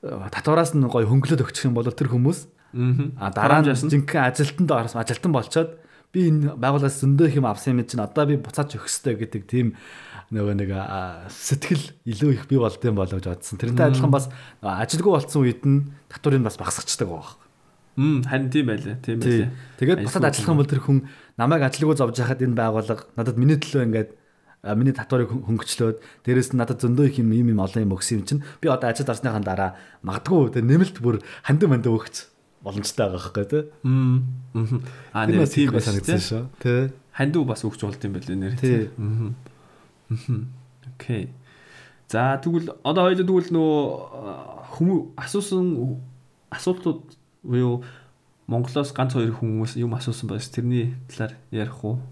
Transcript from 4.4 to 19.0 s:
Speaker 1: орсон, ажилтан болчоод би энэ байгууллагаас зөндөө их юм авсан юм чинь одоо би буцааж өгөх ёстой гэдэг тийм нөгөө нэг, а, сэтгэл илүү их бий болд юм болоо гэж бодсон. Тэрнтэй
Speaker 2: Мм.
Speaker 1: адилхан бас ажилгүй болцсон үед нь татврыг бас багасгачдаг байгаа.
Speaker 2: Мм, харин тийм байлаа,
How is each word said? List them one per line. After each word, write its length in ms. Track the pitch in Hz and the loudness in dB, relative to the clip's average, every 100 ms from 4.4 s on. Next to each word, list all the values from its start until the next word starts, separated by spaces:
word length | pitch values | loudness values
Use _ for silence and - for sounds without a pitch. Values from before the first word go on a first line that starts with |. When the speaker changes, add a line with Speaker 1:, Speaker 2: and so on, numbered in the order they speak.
| 147 - 175 | -2 0 2
Speaker 1:
орсон, 300 | 139 117 113 | 2 0 -4
ажилтан 300 | 113 - 185 | -4 -2 0
болчоод 380 | 143 110 160 165 - - - _ | 0 2 0 0 -4 -20 -20 _
би 140 | 190 175 | 2 4
энэ 240 | 151 147 135 | 4 2 0
байгууллагаас 440 | 123 143 139 139 | 0 2 2 2
зөндөө 240 | 135 139 160 | 4 6 6
их 60 | 143 | 4
юм 80 | 127 | 0
авсан 320 | 104 - 123 | 0 0 0
юм 80 | 117 | 0
чинь 140 | 120 | -4
одоо 240 | 104 - 147 | -4 0 2
би 100 | 143 | 2
буцааж 380 | 117 - 143 110 | -2 -4 -4 -6
өгөх 120 | - | -8
ёстой 260 | - - 107 | -4 -2 -2
гэдэг 240 | 110 110 95 | -4 -8 -4
тийм 300 | 123 117 - - - - - - | 0 0 -2 -16 -20 -18 -20 -8
нөгөө 240 | 110 101 101 | -4 -2 0
нэг, 120 | 98 | -2
а, 560 | 98 95 98 92 85 90 | -4 -6 -6 -8 -10 -16
сэтгэл 600 | - - 139 - 165 - - - | -10 -4 -4 0 -2 -2 -12 -10
илүү 220 | 107 147 | 0 2
их 140 | 120 - | 2 2
бий 100 | 135 | 2
болд 220 | 113 - | 2 0
юм 120 | 120 104 | -2 0
болоо 240 | 95 95 | -2 -4
гэж 80 | 92 | -6
бодсон. 320 | 87 - 101 | -8 -10 -6
Тэрнтэй 260 | 120 123 147 | -2 2 4
Speaker 2:
Мм. 60 | |
Speaker 1:
адилхан 200 | 131 131 | 4 4
бас 140 | 135 131 - - - | 2 0 -10 -20 -10
ажилгүй 480 | 104 95 113 160 185 | -6 -4 -2 0 4
болцсон 320 | 170 - 151 | 2 2 2
үед 180 | 127 117 139 | 2 2 2
нь 240 | 139 143 - _ | 2 2 -8 _
татврыг 320 | - 151 135 | -4 2 2
бас 140 | 110 - | 2 -4
багасгачдаг 500 | 90 - - - 104 | -8 -6 -6 -4 -4
байгаа. 240 | 82 - - _ _ _ _ _ - | -6 -12 -20 _ _ _ _ _ 0
Speaker 2:
Мм, 240 | 139 143 | 2 2
харин 260 | 127 135 135 | 0 -2 0
тийм 160 | 143 131 | 0 0
байлаа, 240 | 107 98 117 | -2 -4 -8